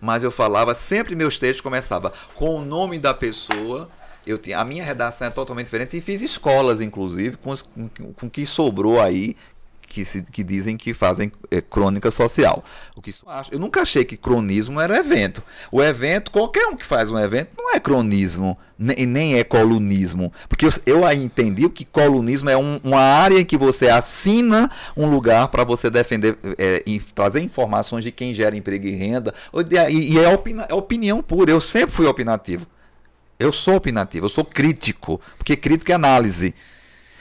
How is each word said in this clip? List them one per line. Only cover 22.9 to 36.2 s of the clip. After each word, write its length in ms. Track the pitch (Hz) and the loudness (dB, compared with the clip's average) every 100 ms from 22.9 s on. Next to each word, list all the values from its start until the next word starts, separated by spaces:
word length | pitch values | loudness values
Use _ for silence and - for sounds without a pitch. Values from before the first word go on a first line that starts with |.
| 135 | 4
área 400 | 135 143 190 190 | 6 6 6 6
em 40 | |
que 120 | 175 147 | 4 4
você 320 | 135 127 123 | 4 4 6
assina 840 | 117 - - 190 226 240 220 262 - - - | 4 2 0 2 4 4 4 2 -2 -10 -2
um 140 | 151 | 2
lugar 380 | 143 113 113 131 | 4 4 4 4
pra 160 | 117 | 0
você 260 | 120 120 117 | 0 0 2
defender, 480 | 120 120 110 107 107 95 92 | 2 2 2 0 0 -6 -2
é, 280 | 95 90 - | 0 0 -2
in-, 160 | 104 - | -6 -6
trazer 280 | - 101 143 | -2 0 0
informações 640 | 175 - 113 104 107 117 | -4 -4 -2 -2 -2 -6
de 80 | 113 | -8
quem 200 | - 127 | -8 -6
gera 240 | 107 107 104 | -2 -2 -2
emprego 300 | 98 98 98 | -6 -6 -6
e 80 | |
renda. 400 | 95 98 123 113 - - | -6 -4 -4 -6 -10 -8
Ou 140 | - | -6
de, 100 | 170 | 0
e, 380 | 175 156 156 151 | 2 4 2 2
e 80 | 160 | 4
é 120 | 170 | 6
opina-, 340 | 196 - 220 208 | 4 0 -6 -4
é 60 | |
opinião 460 | 180 196 233 208 220 | -4 -2 -2 0 -2
pura. 300 | - 170 170 | 0 2 4
Eu 100 | 160 | 4
sempre 360 | - 226 - - | 2 0 0 2
fui 100 | 156 | 2
opinativo. 580 | 131 113 110 - 87 87 _ _ _ _ _ _ - | 2 -2 -2 -4 -8 -10 _ _ _ _ _ _ -2
Eu 100 | 131 | -2
sou 240 | 147 - | 0 2
opinativo, 520 | 190 156 110 95 82 98 | 2 0 -4 -4 -4 -2
eu 40 | |
sou 140 | - | -2
crítico, 760 | - - 147 143 - - - 82 - - | -2 0 0 0 -6 -8 -8 -8 -10 -8
porque 200 | - 147 | -4 -2
crítica 340 | 143 160 - | 0 0 2
é 60 | 175 | 2
análise. 580 | 143 131 | 4 4